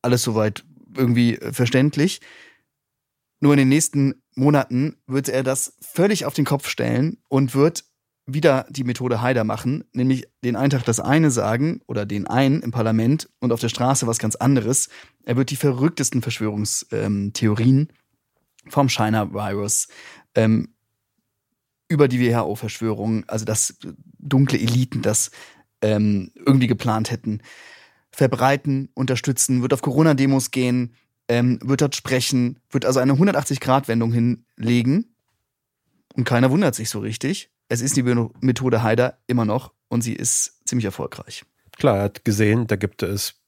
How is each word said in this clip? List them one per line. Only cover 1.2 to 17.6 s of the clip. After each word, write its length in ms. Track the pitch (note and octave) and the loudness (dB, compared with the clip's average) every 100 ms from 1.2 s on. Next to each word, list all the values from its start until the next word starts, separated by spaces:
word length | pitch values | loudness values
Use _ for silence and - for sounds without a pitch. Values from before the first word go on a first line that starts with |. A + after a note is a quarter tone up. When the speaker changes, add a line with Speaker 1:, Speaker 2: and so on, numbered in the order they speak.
| A#2+ - | 2 0
Speaker 1:
äh, 160 | A2+ | -8
verständlich. 640 | - B2 C3+ C#3+ C#3+ E3+ - - - - _ _ _ _ _ _ _ _ _ | -2 0 2 2 2 -2 -2 -16 -20 -20 _ _ _ _ _ _ _ _ _
Nur 120 | C#3+ | 4
in 40 | C#3+ | 6
den 100 | C3 | 4
nächsten 540 | C#3+ D#3 C#3+ C#3 - _ | 2 2 0 0 -2 _
Monaten 640 | - C#3 D3 C3 B2 D3+ - - | 0 4 4 2 -2 -2 -6 -6
wird 240 | C3 C3+ | -4 -2
er 140 | C3 | -2
das 300 | C3 C3+ - _ | -2 -4 -6 _
völlig 440 | - - G3 G3 D3 | -10 0 2 2 -2
auf 80 | |
den 120 | - C#3+ | -2 0
Kopf 220 | C#3 - | 0 -4
stellen 500 | - A#2+ A#2+ D3+ G3+ _ | -4 -2 0 -2 -4 _
und 260 | C3+ C3+ | 0 0
wird 300 | C3+ D3+ E3 - _ _ _ - | 2 2 2 -16 _ _ _ -8
wieder 400 | C#3 D#3 C3 - | 2 4 4 -2
die 140 | C3+ B2 | -6 -6
Methode 360 | A#2+ B2+ A2+ | -4 -2 -2
Haider 220 | B2 B2+ | 0 0
machen, 400 | G#2+ G#2+ B2 D3 - | 0 -2 -4 -4 -6
nämlich 320 | B2 B2+ C3 - _ | -4 0 0 -4 _
den 120 | B2 A2 | -4 0
einen 160 | C#3 | 0
Tag 120 | C#3 A#2+ | 0 0
das 140 | A2+ | -2
eine 300 | - D3 D#3 | 2 2 4
sagen 520 | A#2+ G2+ A#2 D3+ - - | 2 0 0 -2 -4 -8
oder 220 | G#2 G2+ | -8 -4
den 180 | G2+ - | -6 -2
einen 380 | A#2+ C3+ C3+ | 0 2 0
im 80 | A#2 | -2
Parlament 580 | A#2 A2 A2+ A2+ D#3 - _ | -2 0 2 2 0 -4 _
und 120 | B2+ | -4
auf 80 | A#2 | -2
der 100 | A#2 | -4
Straße 380 | - B2 C3+ A#2 | -2 0 0 0
was 100 | A2+ | -2
ganz 180 | A2 - | -4 0
anderes. 540 | B2+ C3+ G#2+ C3 - - - _ - | 2 2 2 -2 -4 -10 -20 _ -4
Er 120 | A#2+ | -2
wird 140 | C3 | -2
die 40 | C#3 | 0
verrücktesten 680 | D3 B2 D3 - C3 B2+ | -2 2 0 0 -2 -2
Verschwörungs-, 640 | B2 A2+ G#2+ G#2 G#2+ - - | -4 -4 -4 -4 -4 -6 -6
ähm, 420 | A2 G#2 G2+ G2+ | -6 -2 -2 -4
Theorien 600 | - A2 G#2+ | 0 0 2